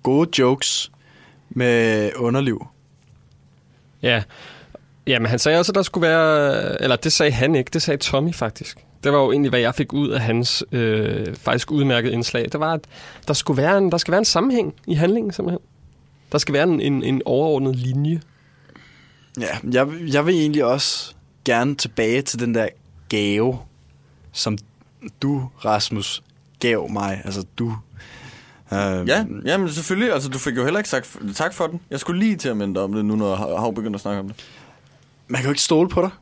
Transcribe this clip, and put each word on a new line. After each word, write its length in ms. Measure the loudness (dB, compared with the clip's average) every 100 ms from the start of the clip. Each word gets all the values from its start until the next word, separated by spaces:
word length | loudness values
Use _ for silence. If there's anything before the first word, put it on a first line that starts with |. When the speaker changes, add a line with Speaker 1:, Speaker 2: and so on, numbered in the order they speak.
Speaker 1:
gode 260 | 2 2 2 2
jokes 520 | 2 2 0 -4 -6 _ _ -20 -20 -20 _
med 640 | -2 2 4 4 2 0 0
underliv. 520 | 0 2 0 -2 -8 _ _ _ _ -20 _ _ _ _ _ _ _ _
Speaker 2:
Ja. 220 | 0 0 0 -12 -20 -20 -20 -20 -20 _ 0
Jamen, 220 | 0 2
han 100 | 2
sagde 200 | 4 4
også, 120 | 4
at 40 | 0
der 60 |
skulle 260 | 0 0 2
være, 760 | 4 4 4 2 0 -2 -2
eller 140 | 0 0
det 160 | 2
sagde 200 | 2 2
han 240 | 2 2 2
ikke, 140 | 0
det 80 | -2
sagde 160 | -2 -2
Tommy 360 | 0 0 0
faktisk. 520 | -2 -6 -6 -16 -16 _ _
Det 80 | 2
var 80 | 4
jo 120 | 4
egentlig, 180 | 4 4
hvad 100 | 4
jeg 160 | 2 0
fik 180 | -2
ud 160 | 0 0
af 120 | 0
hans, 420 | 0 2 0 -2 -4
øh, 640 | 0 2 2 0 -2 -4 -4
faktisk 360 | 0 0 0
udmærket 400 | 0 2 2 0
indslag. 360 | -2 -2 -2 -4
Det 80 | -2
var, 140 | -2
at 80 | -2 -6 -20 -20 -18 -4
der 60 |
skulle 280 | -4 0 2
være 160 | 4 4
en, 140 | 4
der 60 | 0
skal 140 | 2
være 80 | 2
en 60 | 2
sammenhæng 480 | 2 2 2 0 -6 -2
i 60 |
handlingen, 380 | 2 2 2 -2
simpelthen. 280 | -4 -4 -4 _ _ -20 _ _ _ _
Der 60 | -4
skal 160 | 0
være 100 | 2
en, 180 | 2 2
en, 220 | 2 0
en 180 | 0 -2 0
overordnet 500 | 0 2 2 0 -2
linje. 460 | -2 0 0 -2 -6 _ _ _ _ -20 -20 -20 -20 _ _ -8
Speaker 1:
Ja, 80 | -6 -6 0
jeg, 160 | 2 2 -2 -2
jeg 120 | 0 2
vil 100 | 2
egentlig 300 | 2 2 2
også 480 | 2 0 -4 -10 -18 _ _ 0
gerne 300 | 2 2 -2
tilbage 460 | -4 0 0 0
til 180 | -2 -4
den 160 | -2 0
der 120 | -2 -6 _ -20 -6
gave, 480 | -2 0 2 0 -2 -10 _ -20 _ _ _ -14
som 260 | -6 -4 -4 -8 _ _ _ -20 _
du, 280 | -2 -2 -6 -6 0
Rasmus, 580 | 0 0 -4 -6 -10 _ _ _ _
gav 300 | 0 0 0
mig. 300 | -4 -4 -4 -8
Altså, 200 | -10 -10 -6
du, 160 | -6 -6 -14 -20 -20 -20 -20 -20 -20 -20 -6
øh, 340 | -2 -2 -2 0
Speaker 3:
Ja, 180 | 0 0 -6 -2
jamen 240 | 0 -2
selvfølgelig. 440 | -4 -4 -2 0
Altså, 160 | 0 -2
du 80 | -4
fik 200 | -4 0
jo 60 |
heller 160 | 0 0
ikke 100 | -2
sagt 160 | -4 -6
f-, 280 | -10 -10
tak 200 | -4 -4
for 140 | -2 -4
den. 140 | -6 -10
Jeg 100 | -8
skulle 200 | -4 0
lige 160 | 0 0
til 140 | -2
at 80 | -2
minde 160 | -2
dig 100 | -2
om 100 | -2
det 120 | -2 0
nu, 100 | 0
når 200 | 0 0
Ha-, 200 | -2 -2
Hav 140 | -2
begynder 220 | -4 -6 -6
at 60 |
snakke 180 | -6 -6
om 80 | -8
det. 160 | -12 -20 -20 -20 -20 _ _ _ _ _
Speaker 1:
Man 140 | -4
kan 40 | -2
jo 60 |
ikke 100 | 0
stole 280 | 2 4 4
på 120 | 2
dig 80 | -2 -4